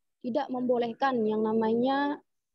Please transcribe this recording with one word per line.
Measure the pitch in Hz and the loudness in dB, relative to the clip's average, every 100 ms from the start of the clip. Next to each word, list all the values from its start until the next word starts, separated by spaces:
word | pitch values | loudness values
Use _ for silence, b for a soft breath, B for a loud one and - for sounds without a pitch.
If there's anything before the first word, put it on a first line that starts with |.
| _ _ | _ _
tidak | 247 233 262 | -6 -4 -4
membolehkan | 254 247 240 233 226 269 254 | -4 0 0 0 0 0 2
yang | 214 214 | 0 0
namanya | 220 226 220 226 254 277 285 294 _ _ _ | 0 2 2 2 2 0 -2 -4 _ _ _